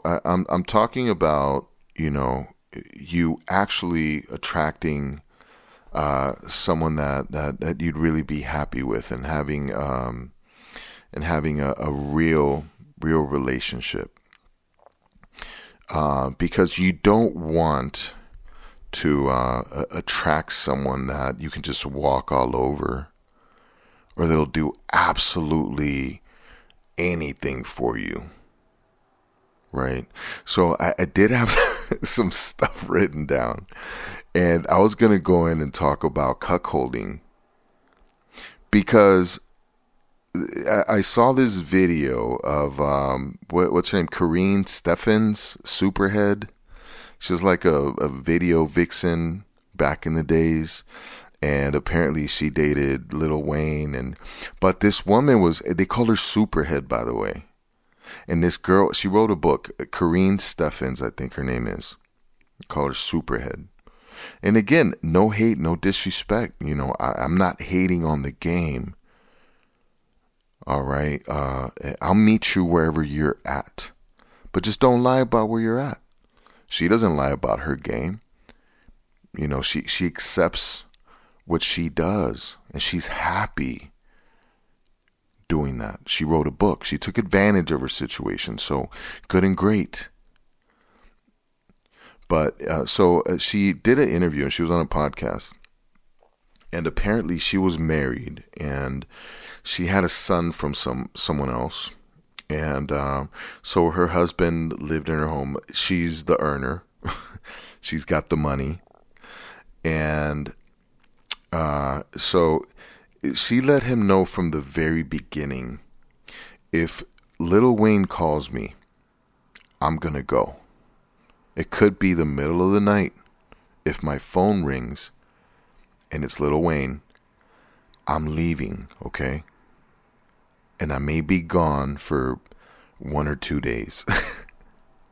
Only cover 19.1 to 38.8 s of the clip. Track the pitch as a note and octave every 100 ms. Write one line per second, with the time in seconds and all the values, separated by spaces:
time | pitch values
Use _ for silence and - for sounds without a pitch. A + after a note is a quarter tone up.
19.1 | D2 C2+ C2 B1 B1 - C2+ C#2 E2+ -
20.1 | - - D2+ - - - C2+ C2+ C2 C2
21.1 | C#2 C2+ B1 D2+ - C#2+ C2 C#2+ C#2 C#2+
22.1 | C2 - C#2 B1 B1 C2 C#2+ C#2+ B1+ C#2+
23.1 | _ _ _ _ _ _ _ _ _ _
24.1 | - E2 D#2+ D2+ D#2+ D2+ - - - -
25.1 | F2+ - F2+ D#2 D#2+ D2 C#2+ D2 C#2 C2
26.1 | - _ _ - - _ _ _ - F2+
27.1 | F2 D2+ C2+ - C2 A#1 - B1 A1+ G1+
28.1 | G1+ D2+ - _ _ _ _ _ _ _
29.1 | _ _ _ _ _ _ C2+ C2 B1+ B1
30.1 | - - - - - F2 - E2+ - F2+
31.1 | - G#2 B2 A#2 - - - - - -
32.1 | - G2 - - - - - - F2 F#2+
33.1 | D2 D2 C#2 A#1 - - - - - -
34.1 | - - F2 F2 E2+ D2 F2 G#2 G#2 A2+
35.1 | G2+ E2+ F2 E2 E2 D2 - D2 C#2+ D#2+
36.1 | C#2 C2+ C2 - F2 - D2 B1+ A#1+ G1+
37.1 | - _ _ _ _ _ _ _ _ _
38.1 | _ _ - - - - G#2+